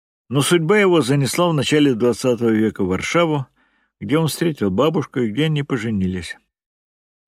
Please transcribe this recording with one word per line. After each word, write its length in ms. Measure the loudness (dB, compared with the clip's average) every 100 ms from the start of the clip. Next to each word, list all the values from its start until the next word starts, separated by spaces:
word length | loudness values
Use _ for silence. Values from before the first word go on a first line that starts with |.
| _ _ -4
Но 120 | -2
судьба 380 | 2 2 4 4
его 220 | 4 4
занесла 460 | 2 0 0 0 0
в 60 |
начале 400 | 0 0 2 2 2
двадцатого 540 | 0 0 0 0 2
века 340 | 2 0 -2
в 40 | -2
Варшаву, 580 | -2 -2 0 0 -2 -6 _ _ _ _ _
где 160 | -2 0
он 100 | 0
встретил 420 | -2 -4 -2 -2
бабушку 520 | 0 0 0 -4 -4
и 100 | -4
где 140 | -2 -2
они 180 | -2
поженились. 720 | -4 -6 -4 -2 -2 -4 -10 -16 _ _ _ _ _ _ _ _